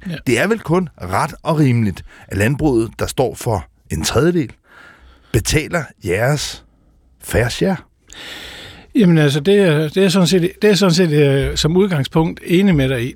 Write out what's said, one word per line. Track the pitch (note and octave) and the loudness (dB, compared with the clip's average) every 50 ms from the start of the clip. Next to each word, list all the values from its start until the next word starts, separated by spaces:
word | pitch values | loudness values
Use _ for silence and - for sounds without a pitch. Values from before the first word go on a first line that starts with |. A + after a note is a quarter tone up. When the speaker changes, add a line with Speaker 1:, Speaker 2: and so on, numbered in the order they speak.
| - F3+ | -6 -12
Speaker 1:
Ja. | D#3+ - - | -10 -6 -2
Speaker 2:
Det | C3 A#2 A#2 | -2 0 0
er | D#3+ | 0
vel | G3 A3+ G#3 | 0 -2 -4
kun | - C#3+ E3 F#3+ F3+ C#3 _ - | -2 -2 -2 -2 -2 -4 _ -14
ret | - F2+ F#2 A2+ D3 - - - - | -10 -6 -4 -4 -4 -4 -8 -8 -4
og | D3+ D#3 D3+ | -2 0 2
rimeligt, | D3+ C3 A#2+ A#2 A2+ G2+ E2+ - - - - - - | 2 2 2 2 0 -2 -4 -6 -14 -20 -20 -20 -14
at | - - | -8 -2
landbruget, | F#2+ G#2 A#2 D3 B2+ D3+ D3+ B2+ A2+ A2+ G#2+ - - | -2 0 0 0 0 0 0 2 0 0 -2 -6 -8
der | F#2+ | -8
står | - - - B2+ - C3+ | -6 -2 -2 -2 -2 -4
for | - - B2 G#2+ F2+ - _ _ _ _ - | -6 -4 -4 -4 -4 -6 _ _ _ _ -10
en | - D#2 - | -8 -6 -4
tredjedel, | - - A#2 D3 F3 F3 F3 B2+ G#2+ - _ _ _ - - - - - _ - - - _ _ - | -2 0 0 0 2 0 0 -4 -4 -10 _ _ _ -20 -20 -20 -20 -20 _ -20 -20 -20 _ _ -4
betaler | - A2 - - - D#3 C#3+ - E3+ E3+ B2+ - - _ - | -4 -2 -2 0 -2 -2 -2 -2 -4 -6 -6 -6 -14 _ -4
jeres | F2+ F2 G#2 A#2 C3+ D3+ C#3 - - - - - _ _ _ _ _ _ _ _ _ _ _ - | -4 -2 0 0 0 0 -2 -4 -8 -12 -14 -20 _ _ _ _ _ _ _ _ _ _ _ -10
fair | - - G2+ B2 A#2 | -4 -2 -2 -2 -2
share. | - - E3+ F#3+ F#3 - - _ _ _ _ _ - - - - - - - - - - - - - - - _ - | -2 -2 -2 -2 -2 -4 -8 _ _ _ _ _ -20 -20 -18 -18 -18 -18 -18 -18 -18 -18 -20 -20 -20 -20 -14 _ 2
Speaker 1:
Jamen | C#4 G3+ F3 E3 | 4 4 6 6
altså, | D#3 D3+ C#3+ C3+ D#3 | 4 4 2 0 0
det | C#3 G3 G3+ G#3 | 0 2 4 4
er, | G3 E3+ D3 D3+ D#3+ D3 | 4 4 2 0 0 -2
det | - F#3+ G3 | 0 0 2
er | F#3+ | 2
sådan | D#3 G3 F3 | 4 2 2
set, | D3+ F#3+ F3+ E3 - - - | 4 2 2 0 -2 -4 0
det | - G#3 | 2 2
er | G3+ | 2
sådan | E3+ G3+ F#3 E3 | 4 2 2 4
set, | F#3 F#3 D#3+ | 2 2 2
øh, | D3 D3+ D3 C#3 C3+ C#3 C3+ C#3 - | 4 4 4 4 2 0 0 -2 -2
som | - - D3+ E3+ | -2 -2 0 2
udgangspunkt | F#3 G#3 G3 F3 C#3+ B2+ - - D#3+ D#3+ F3+ F3+ - - | 2 2 2 0 -4 -4 -2 0 -2 -2 -2 -4 -8 -4
enig | - F3 F3+ G3+ G3+ E3+ | 0 2 2 4 4 4
med | C#3+ C3 C3 | 2 2 0
dig | C3+ A#2+ A#2 | -2 -4 -4
i. | C3+ - | -6 -6